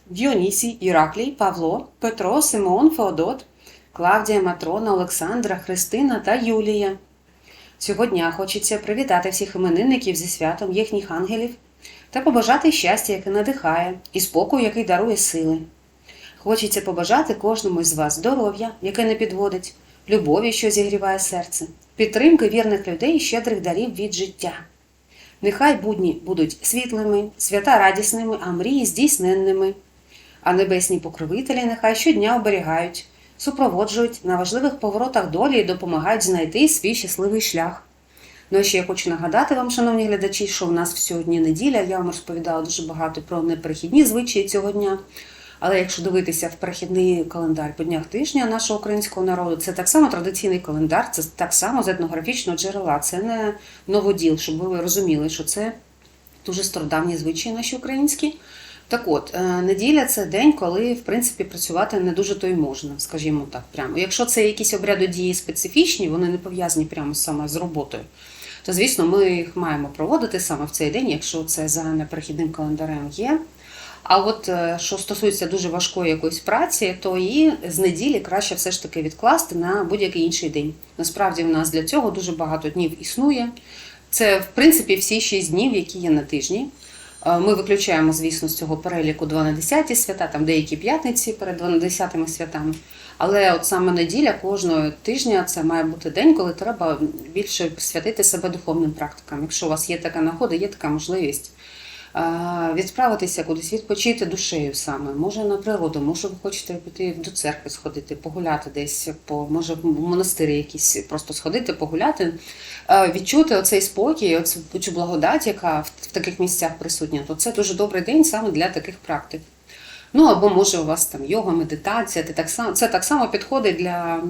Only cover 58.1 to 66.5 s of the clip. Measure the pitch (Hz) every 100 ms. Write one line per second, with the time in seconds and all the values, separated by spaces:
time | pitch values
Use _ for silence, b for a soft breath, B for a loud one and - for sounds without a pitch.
58.1 | - 302 311 B B B B - 240 214
59.1 | 147 - 175 185 180 180 196 233 302 254
60.1 | - 175 190 285 - 180 185 240 240 -
61.1 | 220 240 - 190 175 - 170 208 202 180
62.1 | 170 202 196 185 175 143 135 147 143 -
63.1 | 160 156 151 139 127 - - 139 156 185
64.1 | - 240 233 214 208 214 208 202 196 190
65.1 | 175 180 180 - 160 180 294 330 - 175
66.1 | 165 175 175 190